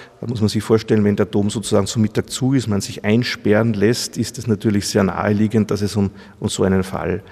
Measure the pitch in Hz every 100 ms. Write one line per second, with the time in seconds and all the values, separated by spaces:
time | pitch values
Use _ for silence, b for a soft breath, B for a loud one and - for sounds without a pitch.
0 | B - 113 117 104 107 - 113 - 110
1 | 104 104 104 107 101 110 - 101 98 113
2 | 107 - - - 127 135 110 101 - -
3 | 104 113 123 - 101 104 113 101 104 120
4 | - - 110 - 113 101 113 101 - 107
5 | 95 85 104 104 107 110 101 101 101 110
6 | 98 - B B 104 - 98 95 92 -
7 | 85 95 -